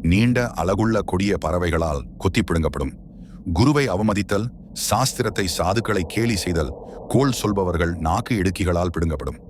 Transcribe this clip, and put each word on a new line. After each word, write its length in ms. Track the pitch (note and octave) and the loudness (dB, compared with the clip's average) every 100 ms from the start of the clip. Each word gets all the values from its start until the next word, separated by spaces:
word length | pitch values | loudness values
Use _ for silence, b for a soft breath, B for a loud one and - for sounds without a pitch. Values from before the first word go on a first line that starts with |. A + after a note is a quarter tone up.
நீண்ட 340 | E2 F#2 A#2+ B2 A#2+ - | 4 4 4 4 0 0
அலகுள்ள 420 | F2 G2 A2 G#2+ F2+ | 0 2 2 2 0
கொடிய 280 | F2+ G2+ F2+ | 0 0 0
பறவைகளால் 640 | D#2+ F2 F2 D#2+ E2 D2 B1+ - | 0 0 0 0 0 -2 -6 -2
கொத்தி 240 | F#2+ - | 0 0
பிடுங்கப்படும். 520 | D#2+ E2 D#2 C#2 C2+ - - - B B - | 0 2 0 -2 -6 -6 -18 -18 B B -4
குருவை 320 | F2 B2 D3 C3+ | 2 4 4 2
அவமதித்தல், 580 | F#2+ G#2+ G2+ F#2+ G2+ A#2 - - - - | 2 0 0 0 0 -2 -8 -16 -8 -2
சாஸ்திரத்தை 600 | G#2+ C3 - A2+ G#2 F#2+ - | 2 0 0 -2 0 -2 0
சாதுக்களை 460 | E2+ G#2 A2+ G2+ F2 | 0 0 0 -2 -2
கேலி 240 | - A#2+ G2+ | 0 0 0
செய்தல், 300 | - E2+ D2 - B B - | 0 0 -2 -4 B B 0
கோள் 280 | A#2 C#3 B2 | 2 4 2
சொல்பவர்கள் 540 | G#2 G2 F2+ E2 E2+ F2 | 0 0 0 0 0 0
நாக்கு 340 | D#2+ F#2 A#2+ A2+ | 0 0 0 0
இடுக்கிகளால் 580 | F#2 F2+ F#2 E2+ F2+ F2 | 2 2 0 2 0 0
பிடுங்கப்படும். 440 | E2+ C#2+ C2 - - | -2 -2 -6 -10 -16